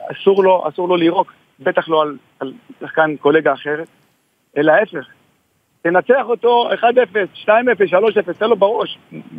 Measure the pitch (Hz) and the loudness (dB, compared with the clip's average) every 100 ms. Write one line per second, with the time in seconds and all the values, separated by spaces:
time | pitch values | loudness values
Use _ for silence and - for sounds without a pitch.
0 | - 139 - 196 190 185 151 147 180 180 | -12 -4 0 2 4 2 -2 -6 -2 0
1 | 165 185 - - _ - 139 175 165 160 | 0 0 -4 -8 _ -10 -4 -2 -2 -2
2 | 151 139 _ - 135 - - - 139 - | -2 -6 _ -14 -14 -14 -20 -18 -6 -2
3 | 156 143 147 160 151 135 143 151 165 _ | -2 0 0 2 0 -4 -6 -8 -10 _
4 | _ _ _ _ _ 139 156 160 214 160 | _ _ _ _ _ -2 2 4 2 -6
5 | 127 _ _ _ _ _ _ _ 170 180 | -16 _ _ _ _ _ _ _ -2 0
6 | 170 262 226 240 233 240 233 190 233 247 | 2 0 0 -2 0 0 0 0 0 2
7 | 240 214 180 - - 220 247 202 190 175 | 0 -2 -6 -4 0 2 2 0 2 2
8 | 220 208 175 165 220 220 196 226 190 - | 2 0 -4 -2 0 2 0 0 -6 -10
9 | _ 156 - | _ -20 -18